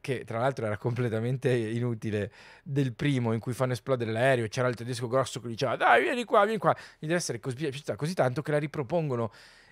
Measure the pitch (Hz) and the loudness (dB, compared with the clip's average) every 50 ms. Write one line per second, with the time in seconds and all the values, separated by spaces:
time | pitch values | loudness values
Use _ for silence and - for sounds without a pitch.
0 | - - 127 107 - 95 110 113 123 139 131 - 113 107 104 - - 127 120 120 | -6 -6 -6 -6 -4 -6 -2 0 0 0 0 0 -2 -2 -2 -2 -2 -2 0 0
1 | 123 117 107 110 113 120 135 127 - 127 123 120 110 107 117 120 120 123 117 107 | 0 0 0 0 0 0 -2 0 2 2 2 2 0 0 -2 -2 0 -2 -2 -2
2 | - 110 101 104 98 - - - - - - - - - 135 147 139 131 110 - | -4 -2 -2 0 -2 -2 -6 -14 -20 -20 -20 -18 -10 -4 0 0 0 0 0 0
3 | 147 147 139 127 120 113 113 113 - 131 113 - 131 127 127 - - 131 135 120 | 0 2 2 2 2 2 0 0 -2 -4 -2 0 0 0 0 -4 -2 -2 0 0
4 | 117 107 110 113 123 135 135 123 113 107 - 131 123 127 120 - 117 123 123 113 | 0 -2 0 2 4 4 4 4 2 -2 -2 0 0 0 0 -2 -6 -8 -6 -6
5 | 123 113 120 131 127 - - 123 110 120 113 - 135 120 - - - 320 240 - | -4 0 0 0 0 0 -4 -10 -8 -8 -4 -2 -2 0 0 2 4 6 6 6
6 | - - - 240 240 - 269 214 202 214 226 190 - 160 127 - - - - - | 4 2 0 -2 -2 2 4 4 4 4 2 2 2 2 2 2 -2 -20 -16 -10
7 | - 156 170 175 - - 131 113 - 135 123 123 160 147 120 143 - - 113 95 | -4 0 0 0 0 -2 -6 -6 -4 -6 -6 -4 -4 -6 -6 -6 -6 -6 -4 -4
8 | 143 160 185 - 139 127 123 151 139 - 147 147 151 147 - 156 135 110 170 175 | -4 -4 0 2 2 2 2 0 -2 0 0 0 0 -2 -4 -6 -6 -2 0 0
9 | 156 147 127 117 117 107 - - - - - - - - | 0 0 0 -2 -2 -4 -6 -10 -20 -20 -20 -20 -20 -20